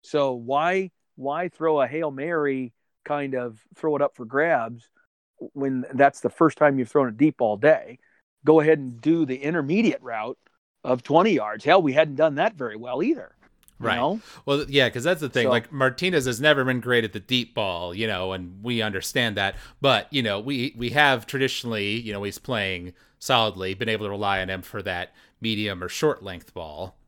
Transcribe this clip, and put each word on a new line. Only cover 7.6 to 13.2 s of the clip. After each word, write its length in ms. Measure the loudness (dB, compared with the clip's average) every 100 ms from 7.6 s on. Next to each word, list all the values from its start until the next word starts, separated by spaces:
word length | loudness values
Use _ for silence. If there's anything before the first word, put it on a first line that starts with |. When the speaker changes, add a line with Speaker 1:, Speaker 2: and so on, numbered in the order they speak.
| 4 4 0 -20 _ _ _ _ 4
Speaker 1:
Go 160 | 6
ahead 180 | 6 2
and 200 | 0 -4
do 260 | 0 2 0
the 120 | -2
intermediate 640 | -2 -2 0 2 2 0
route 380 | -8 -8 -8 -12 _ _ _ _
of 200 | -2 -2
twenty 300 | 4 4 4
yards. 300 | 2 -2 -4
Hell, 180 | 4 4
we 120 | 6
hadn't 220 | 2 2 2
done 200 | 0 2
that 200 | -2 -2
very 220 | -10 -8
well 260 | -8 -4
either. 320 | -2 -2